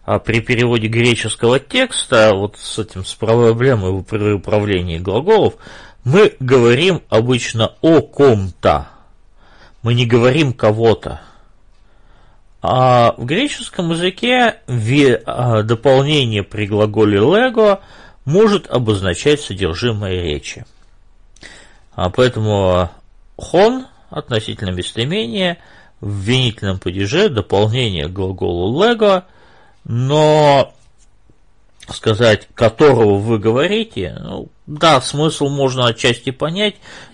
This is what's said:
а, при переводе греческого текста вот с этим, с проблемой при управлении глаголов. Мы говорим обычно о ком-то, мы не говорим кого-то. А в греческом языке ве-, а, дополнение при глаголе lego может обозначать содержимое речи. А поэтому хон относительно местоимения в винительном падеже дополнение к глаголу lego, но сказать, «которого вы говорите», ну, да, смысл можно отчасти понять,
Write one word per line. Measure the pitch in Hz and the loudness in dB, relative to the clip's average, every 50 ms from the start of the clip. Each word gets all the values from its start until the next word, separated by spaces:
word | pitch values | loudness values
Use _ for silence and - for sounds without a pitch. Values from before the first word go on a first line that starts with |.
| - | -6
а, | - 104 98 | -4 -4 -4
при | - - 110 117 | -2 -2 -2 -2
переводе | 113 - 127 113 123 120 120 117 107 | -2 -2 0 0 0 0 0 0 -2
греческого | 113 113 117 120 123 117 - - 110 - - - 117 123 135 | -2 0 0 2 2 0 0 -4 -6 -4 -2 0 2 2 0
текста | - - - 254 262 - - - - - 127 113 107 110 101 | -2 -4 -4 -2 -2 -2 -4 -8 -4 0 2 4 4 4 4
вот | 95 101 104 - | 2 -2 -6 -8
с | - - - - - | -12 -16 -12 -10 -10
этим, | 104 - - 92 92 | -10 -10 -10 -14 -12
с | - - | -12 -10
проблемой | - 113 104 113 120 120 113 117 117 123 135 131 107 95 92 95 95 92 | -4 -2 0 2 4 4 4 2 2 2 2 2 0 0 -2 -4 -4 -6
при | - - 104 104 104 | -6 -4 -2 0 0
управлении | 104 98 - - 101 107 104 104 98 90 90 90 82 | -2 -2 -2 -2 -2 0 0 0 0 -2 -2 -4 -6
глаголов. | 82 90 98 95 117 147 196 220 208 151 104 - - - - - - - - - - - | -6 -4 -4 -2 -2 0 2 2 2 2 0 -2 -6 -14 -20 -20 -20 -20 -20 -20 -8 -2
Мы | 123 143 196 214 160 - - | 0 4 4 4 4 2 -2
говорим | 131 123 131 131 117 117 120 131 170 190 180 147 - _ | 0 2 4 4 6 4 4 4 2 0 0 -2 -2 _
обычно | - 110 117 123 127 120 - - - 113 110 - - _ | 0 0 2 2 0 -2 -2 -4 -4 -2 -2 -4 -2 _
о | - 160 165 147 | 2 4 4 4
ком-то, | - - - - 143 139 117 101 95 92 - - - 101 78 71 69 - - - _ _ _ _ _ _ _ _ _ _ _ _ - - _ _ - | 2 0 0 2 4 4 4 2 0 -4 -6 -2 0 0 0 0 -2 -8 -16 -20 _ _ _ _ _ _ _ _ _ _ _ _ -20 -20 _ _ -4
мы | 117 120 | -2 0
не | 120 123 | 0 2
говорим | 113 117 120 117 127 131 160 156 135 120 | 2 2 4 4 2 2 2 0 -2 -2
кого-то. | - - 107 107 110 113 113 101 - - - 65 - - - - _ _ _ _ _ _ _ _ _ _ _ _ _ _ _ _ _ _ _ _ _ _ _ _ _ | 0 0 0 0 2 2 2 2 0 -2 -10 -12 -14 -16 -20 -20 _ _ _ _ _ _ _ _ _ _ _ _ _ _ _ _ _ _ _ _ _ _ _ _ _
А | - 85 - 127 127 127 123 123 117 117 - | -4 -2 0 2 4 4 4 4 4 2 0
в | - 120 | -2 -4
греческом | 123 147 196 285 285 - - 240 - - - 180 165 | -6 -4 -4 -4 -4 -6 -10 -14 -12 -10 -6 -6 -4
языке | 165 165 175 185 185 - - 240 254 254 240 226 - - _ | -4 -2 -4 -4 -4 -4 -2 -2 0 0 0 0 -2 -4 _
ве-, | - 127 120 107 110 131 147 143 135 117 - - | -6 -6 -4 -2 0 2 2 4 4 2 0 -2
а, | - - - 127 123 117 107 107 | -6 -6 -4 -2 0 0 0 0
дополнение | 107 120 113 - 143 131 135 139 143 156 147 131 117 110 104 98 | 0 -2 0 2 2 2 4 2 2 0 0 0 -2 -2 -4 -6
при | - - 104 107 | -6 -6 -8 -4
глаголе | 98 107 104 110 110 104 107 110 107 101 98 | -2 0 0 0 0 2 2 2 2 2 2
lego | 101 - 180 214 254 262 220 220 220 208 196 196 - - - - - - - _ - | 2 2 2 2 0 0 0 2 2 2 2 0 -4 -12 -20 -20 -20 -20 -20 _ -6
может | 135 147 190 226 214 202 175 - - | 0 2 4 4 4 2 0 -2 -4
обозначать | - 127 120 107 107 98 92 92 85 - - 147 151 143 | -4 -2 0 0 -2 0 -2 -4 -4 -2 0 0 0 0
содержимое | - - 101 92 95 82 87 87 120 123 113 101 104 95 92 90 | -2 -8 -8 -4 -4 -4 -4 -2 -4 -4 -4 -4 -4 -6 -4 -4
речи. | 87 82 73 71 - - - - - - _ _ _ _ _ _ _ _ _ _ _ _ _ _ - - - - - - _ _ _ _ _ | -4 -4 -6 -6 -8 -12 -16 -18 -20 -20 _ _ _ _ _ _ _ _ _ _ _ _ _ _ -20 -20 -20 -20 -20 -20 _ _ _ _ _
А | - 90 90 | -6 -6 -2
поэтому | - - 127 123 - 113 110 107 104 101 98 92 90 90 90 87 - - _ _ _ _ _ _ _ | 0 0 0 0 0 -2 -2 -2 0 0 0 2 2 0 0 -4 -6 -14 _ _ _ _ _ _ _
хон | - - - - 170 202 226 254 262 254 - _ _ _ - | -20 -8 -2 2 2 2 2 2 -2 -8 -14 _ _ _ -14
относительно | - 156 - - 127 110 107 - 107 - 107 92 | -12 -12 -8 -4 -4 -4 -4 -6 -8 -8 -6 -6
местоимения | 92 90 87 - - 110 117 143 175 214 226 233 226 202 185 175 170 - - - - - - _ _ _ | -6 -6 -8 -8 -6 -6 -4 -4 -4 -6 -6 -6 -4 -4 -4 -4 -4 -8 -14 -20 -20 -20 -20 _ _ _
в | - 101 101 | -10 -8 -8
винительном | 101 95 104 127 131 127 120 107 - - 98 95 95 | -6 -2 -2 0 0 0 -2 -4 -6 -6 -6 -6 -6
падеже | - 95 90 98 98 101 120 175 214 | -6 -6 -6 -4 -4 -2 0 0 0
дополнение | 208 135 110 95 - - 98 104 110 110 131 127 110 95 80 73 | 0 -2 -4 -4 -2 0 0 0 0 0 -2 -2 -2 -4 -6 -6
к | 87 92 | -8 -6
глаголу | 95 95 92 95 92 95 92 87 87 90 101 120 156 | -6 -6 -6 -6 -4 -4 -4 -4 -2 -4 -4 -2 0
lego, | 202 233 240 220 220 208 190 180 - _ _ _ _ _ _ _ _ _ _ _ - | 0 0 0 0 0 0 0 0 -2 _ _ _ _ _ _ _ _ _ _ _ -12
но | - 113 120 127 135 147 151 156 151 151 156 151 147 143 135 - - - _ _ _ _ _ _ _ _ _ _ _ _ _ _ _ _ _ _ _ _ _ - - | -8 -6 -4 -2 0 2 2 4 4 4 4 4 4 4 4 2 0 -6 _ _ _ _ _ _ _ _ _ _ _ _ _ _ _ _ _ _ _ _ _ -18 -16
сказать, | - - - 113 110 104 120 113 107 - - - _ | -14 -6 -4 -2 0 2 2 2 2 0 -2 -8 _
«которого | - 120 110 - - 156 147 131 113 113 104 101 | 0 0 0 2 4 4 4 6 4 4 2 2
вы | 101 104 113 113 | 2 0 -2 -2
говорите», | 107 95 113 113 127 151 180 208 226 220 220 - - 92 80 - - | -2 0 0 0 0 0 -2 -2 -4 -4 -6 -8 -10 -10 -10 -10 -12
ну, | - - - 80 - - _ _ _ | -14 -14 -14 -14 -14 -16 _ _ _
да, | - 151 151 170 165 151 131 | -16 -6 0 2 2 2 2
смысл | - - - 143 156 160 151 - 147 139 | 0 -2 -4 -2 -2 -2 -2 -2 -4 -2
можно | 139 143 139 131 123 127 123 | -2 0 -2 -2 0 0 -2
отчасти | 120 113 - - 127 120 123 - 139 | -2 -2 0 0 -2 -2 -2 -6 -10
понять, | 127 - 143 151 165 196 208 208 202 - - - - - - - | -8 -6 -6 -6 -4 -4 -4 -4 -6 -8 -16 -20 -20 -20 -20 -20